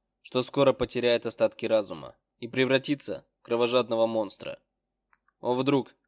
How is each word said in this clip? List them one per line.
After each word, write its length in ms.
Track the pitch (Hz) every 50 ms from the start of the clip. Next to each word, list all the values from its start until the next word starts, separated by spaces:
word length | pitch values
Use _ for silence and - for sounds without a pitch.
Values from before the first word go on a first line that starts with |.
| _ _ _ _
что 220 | - - - 127 127
скоро 300 | - - 143 139 135 127
потеряет 520 | - 123 - - 120 117 120 117 117 -
остатки 420 | 117 - - 113 107 - - 117
разума 500 | 107 110 110 101 - 90 78 67 62 - _ _ _ _ _
и 100 | 120 117
превратится 760 | 120 127 131 123 135 131 131 - 147 139 - - 90 - - _ _
в 60 | _ _
кровожадного 640 | - 117 117 120 117 123 127 117 113 117 113 113
монстра. 520 | 113 113 110 107 95 - - - - - - _ _ _ _ _ _ _ _ _ _ _ _ _ _ _ _
О, 140 | - 117 123
вдруг 420 | 127 131 135 143 135 113 - _ _ _